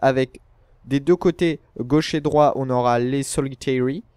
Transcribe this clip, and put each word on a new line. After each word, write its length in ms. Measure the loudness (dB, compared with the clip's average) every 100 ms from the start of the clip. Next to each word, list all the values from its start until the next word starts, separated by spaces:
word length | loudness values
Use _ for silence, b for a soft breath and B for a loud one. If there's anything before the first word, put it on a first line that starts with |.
avec 400 | 0 2 -2 -6 _ _ _ _
des 160 | -4 -2
deux 160 | 2 2
côtés, 460 | 2 0 -2 -2 _ -12
gauche 340 | 0 0 0 -2
et 60 |
droit, 300 | 0 2 2 2
on 140 | -2
aura 300 | 0 2 2
les 240 | 0 -2
solitary. 800 | -4 -4 -4 -4 -4 0 0 -4 -10